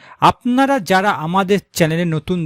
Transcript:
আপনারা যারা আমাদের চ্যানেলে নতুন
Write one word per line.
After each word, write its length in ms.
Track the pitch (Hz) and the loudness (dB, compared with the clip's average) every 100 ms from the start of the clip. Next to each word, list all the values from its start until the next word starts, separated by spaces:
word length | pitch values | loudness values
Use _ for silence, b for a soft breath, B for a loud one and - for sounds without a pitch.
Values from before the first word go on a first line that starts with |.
| B B | B B
আপনারা 540 | 151 - 240 247 269 277 | 0 2 -2 0 2 0
যারা 320 | 170 185 202 135 | 0 0 0 -2
আমাদের 420 | 156 185 190 202 - | -2 -2 0 -2 -2
চ্যানেলে 320 | - 160 160 175 | -2 -2 0 -2
নতুন 320 | 160 - 180 | -4 -4 -6